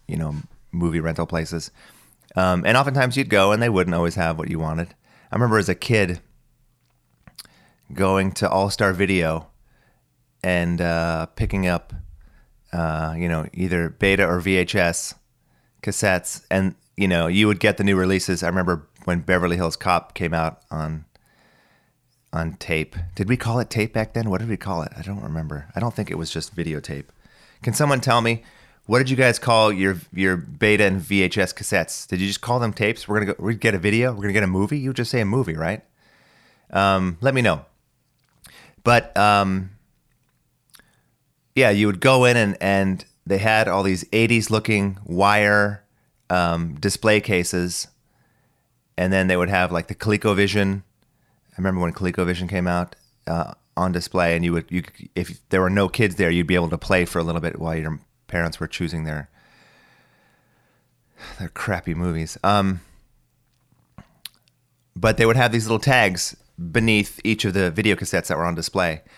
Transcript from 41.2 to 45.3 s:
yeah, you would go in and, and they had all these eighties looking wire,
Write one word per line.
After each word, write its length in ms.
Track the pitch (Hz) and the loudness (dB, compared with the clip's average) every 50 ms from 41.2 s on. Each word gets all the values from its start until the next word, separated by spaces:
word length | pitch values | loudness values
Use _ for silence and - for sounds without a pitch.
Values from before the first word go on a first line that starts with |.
| _ _ _ _ _ _ - | _ _ _ _ _ _ 2
yeah, 160 | 131 131 110 | 4 4 6
you 160 | 104 101 107 | 6 4 4
would 140 | 104 98 87 | 2 2 4
go 240 | 127 131 131 127 123 | 4 4 6 6 6
in 120 | 123 120 | 6 4
and, 200 | 120 107 101 92 - | 4 2 2 0 0
and 440 | 87 98 98 98 98 95 92 - - _ _ _ - | 0 2 2 2 2 0 -2 -4 -8 _ _ _ -4
they 140 | 85 98 95 | -2 -2 0
had 300 | 104 110 110 110 113 92 | 2 2 2 2 2 2
all 160 | 87 98 95 | 2 2 2
these 200 | 98 95 87 - - | 2 0 -2 -2 0
eighties 380 | - 113 113 117 120 113 107 - | 2 2 4 4 4 2 2 2
looking 480 | 110 107 - - 110 101 98 98 95 98 101 | 0 0 0 2 0 2 0 0 -4 -6 -8
wire, 800 | - 87 90 98 101 | -6 0 2 2 4